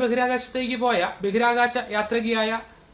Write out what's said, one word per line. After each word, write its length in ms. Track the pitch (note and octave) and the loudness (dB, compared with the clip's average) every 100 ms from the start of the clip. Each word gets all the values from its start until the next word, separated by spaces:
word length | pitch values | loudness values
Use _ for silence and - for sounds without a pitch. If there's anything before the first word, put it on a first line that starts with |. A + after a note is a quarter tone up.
ബഹിരാകാശത്തേക്ക് 720 | A#3+ A#3+ B3 B3+ B3 C4 B3+ B3 | 2 2 2 0 -2 -4 -2 0
പോയ 160 | B3 G#3 F3+ - | 2 2 0 -2
ബഹിരാകാശ 500 | G3+ G3+ A#3+ A#3+ A#3+ B3 A3+ | -2 2 2 4 2 0 -4
യാത്രികയായ 560 | G#3 G#3+ A#3 A3+ A3+ A3 A3+ - - - | -4 -2 -2 0 0 0 -2 -8 -20 -20